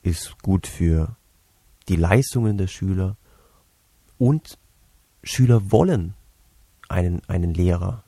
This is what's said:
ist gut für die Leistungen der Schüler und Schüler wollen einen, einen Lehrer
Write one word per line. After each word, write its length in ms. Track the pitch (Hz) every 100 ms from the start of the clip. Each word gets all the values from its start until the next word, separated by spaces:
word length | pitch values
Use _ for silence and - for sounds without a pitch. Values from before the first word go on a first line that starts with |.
ist 340 | 92 82 - -
gut 240 | - 95 -
für 500 | - 85 80 78 - _ _ _ _ _ _ -
die 80 |
Leistungen 600 | 85 85 110 135 127 110 101
der 100 | 92
Schüler 500 | - 95 92 95 101 _ _ _ _ _ _ _ _ _ _
und 400 | 127 156 - - _ _ _ _ _ _
Schüler 480 | - - 123 117 98
wollen 420 | 110 180 135 85 - _ _ _ _ _ _ -
einen, 360 | 90 90 87 -
einen 260 | 90 85
Lehrer 500 | 82 90 87 90 -